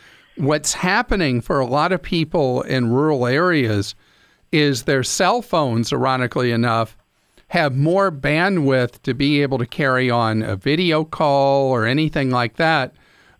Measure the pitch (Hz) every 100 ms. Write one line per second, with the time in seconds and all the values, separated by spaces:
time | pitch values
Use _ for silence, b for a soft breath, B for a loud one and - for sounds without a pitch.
0 | b b b - 139 151 - - 180 208
1 | 240 208 156 123 - 151 123 139 170 185
2 | - 170 156 175 135 127 - 127 117 127
3 | 156 143 123 139 180 160 117 104 101 -
4 | b b b b b 160 147 127 135 135
5 | 123 - 185 233 - 170 151 143 113 131
6 | 127 131 123 - 123 117 120 113 113 -
7 | _ b b b b 175 151 131 151 185
8 | 196 147 143 151 185 185 139 131 123 -
9 | - 127 143 147 139 131 117 - 143 127
10 | 127 120 113 110 110 98 127 156 180 156
11 | 160 - 156 139 139 139 135 127 110 139
12 | 156 160 131 123 120 - 160 156 131 -
13 | b b b b